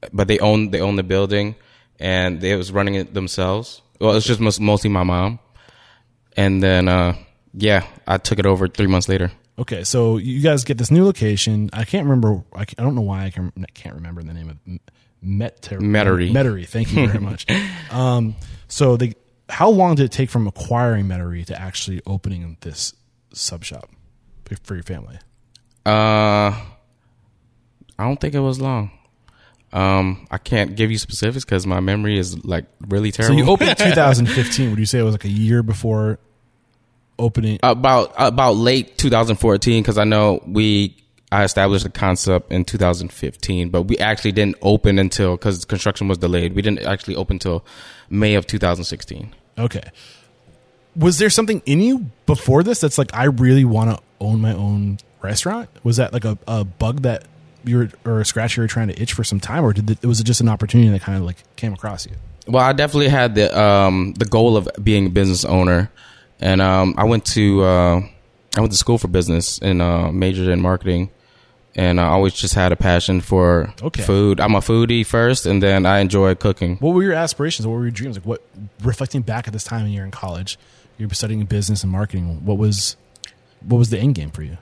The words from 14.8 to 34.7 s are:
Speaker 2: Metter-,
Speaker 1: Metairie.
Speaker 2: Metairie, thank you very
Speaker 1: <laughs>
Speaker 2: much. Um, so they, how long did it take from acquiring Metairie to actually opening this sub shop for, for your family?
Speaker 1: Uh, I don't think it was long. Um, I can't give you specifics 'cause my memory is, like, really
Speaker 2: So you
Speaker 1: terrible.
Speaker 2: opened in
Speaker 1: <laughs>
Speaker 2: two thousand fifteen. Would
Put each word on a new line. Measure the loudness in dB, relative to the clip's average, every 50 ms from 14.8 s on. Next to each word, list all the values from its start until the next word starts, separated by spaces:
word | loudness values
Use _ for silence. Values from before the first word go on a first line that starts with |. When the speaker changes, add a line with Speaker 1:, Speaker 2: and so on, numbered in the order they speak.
| _ _ _ _ _ _ _ _
Speaker 2:
Metter-, | -8 -6 -4 -4 -4 -6 _ _ -16 -14 -8 -4
Speaker 1:
Metairie. | -2 0 2 2 2 2 2 2 2 2
Speaker 2:
Metairie, | 2 2 2 0 -2 -4 -8 -8
thank | -6 -4 -4 0
you | 2 2 2 2
very | 0 -2
Speaker 1:
<laughs> | -4 -6
Speaker 2:
much. | -10 -10 -6 -4 -4 -4 -4 -6 -10 -14 -16 -10
Um, | -4 -2 0 0 0 0 0 -2 -4 -8 -14 -16 -16 -18 -18 -16
so | -4 0 2 2 2 2
they, | 0 -4 -4 _ _ _ _ _ _ _
how | -4 2 2 4
long | 4 4 4 4 4
did | 2 2
it | 0
take | 0 -2 -4 -2
from | 0 -2 -2 -2
acquiring | -4 -10 -8 -4 -2 0 0 0 0 0 -2
Metairie | -2 -4 -6 -6 -8 -8 -10 -10
to | -10 -12 -12
actually | -12 -12 -10 -10 -8 -8 -10 -10 -8 -8
opening | -8 -6 -6 -6 -8 -8 -10 -12 -16 -14
this | -16 -16 -12 -10 -12 -12 -12 _ _ _ _ _ _ _ -14
sub | -10 -10 -10 -10 -10 -14
shop | -16 -16 -16 -20 _ -20 _ _ _ _ _ _ _ -20 -20 -16
for, | -16 -16 -16 -12
for | -12 -12
your | -12 -10
family? | -12 -12 -14 -14 -18 -20 -20 -20 _ _ _ _ _ _ _ _ _ _ _ _
Speaker 1:
Uh, | 0 2 2 2 2 2 4 4 2 2 2 2 0 -2 -4 -10 -16 -20 _ _ _ _ _ _ _ _ _ _ _ _ _ _ _ _ _ _ _ _ _ -20 _ _ -6
I | -4
don't | -4 -4 -4
think | -4 -4 -2
it | -2
was | -2 -2 -4 -4
long. | -4 -4 -4 -4 -6 -8 -10 _ _ _ _ _ _ _ _ _ _ _ _ _ _ _
Um, | -4 -2 0 2 2 2 2 0 -2 -6 -10 -10
I | -10 -10
can't | _ -2 0 0 0 -2 -2
give | -2 -2 -2
you | -2 -4
specifics | -6 -8 -8 -4 -4 -4 -4 -4 -6
'cause | -2 -2 -2 -2
my | -2 -2 -2
memory | 0 -2 -2 -2 -2 -2 -2 -2
is, | -2 -4 -6 -12 -8
like, | -6 -6 -6 -6 _ _ _ -8 -4
really | -2 -2 -2 -2
Speaker 2:
So | -2 0 2
you | 2
Speaker 1:
terrible. | 4 4 4 4 4
Speaker 2:
opened | 4 2 0
in | 0
Speaker 1:
<laughs> | 2 2 2
Speaker 2:
two |
thousand | 4 4 4 4 4 4 2 2
fifteen. | 2 0 -2 -2 -2 -2 -2
Would | -2